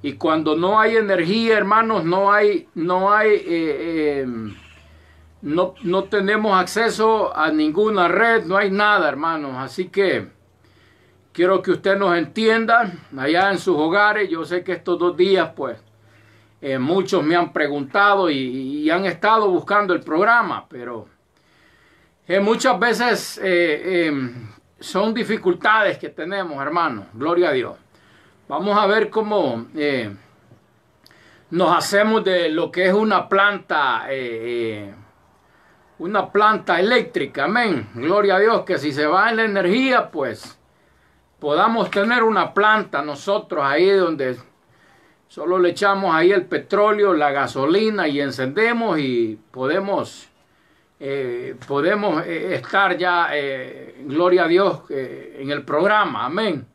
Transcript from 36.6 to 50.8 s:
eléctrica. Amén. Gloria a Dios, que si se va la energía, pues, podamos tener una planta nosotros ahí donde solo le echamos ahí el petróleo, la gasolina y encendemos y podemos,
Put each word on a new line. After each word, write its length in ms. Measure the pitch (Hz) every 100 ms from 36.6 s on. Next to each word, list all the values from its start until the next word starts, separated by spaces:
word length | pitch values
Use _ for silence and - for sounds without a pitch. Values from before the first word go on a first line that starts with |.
| - 175
eléctrica. 680 | 196 247 - 175 139 - 147
Amén. 440 | 226 233 143 101 117
Gloria 400 | 139 202 202 185
a 40 |
Dios, 220 | 214 208
que 160 | 185 165
si 140 | 147
se 160 | 139 151
va 240 | 180 214
la 140 | 226 220
energía, 640 | 196 180 226 262 247 -
pues, 480 | - 127 107 - - _ _ _ _ _ _ _ _
podamos 500 | 147 156 214 233 180
tener 320 | 202 214 247
una 320 | 226 202 160
planta 480 | 196 214 214 190 143
nosotros 600 | 151 147 - 208 - 156
ahí 260 | 139 147 185
donde 480 | 196 175 151 131 123 - _ _ _ _ _ _ _ _
solo 300 | - 160 185
le 120 | 180
echamos 440 | 170 202 196 190
ahí 180 | 160 175
el 140 | 196 -
petróleo, 680 | 156 - 196 208 208 202
la 180 | 175 147
gasolina 760 | 139 127 139 139 185 220 208 160
y 140 | 143
encendemos 800 | 139 123 131 151 226 233 226 160
y 400 | 135 120 110 107 _
podemos, 760 | 127 131 175 196 175 113 - - _ _ _ _ _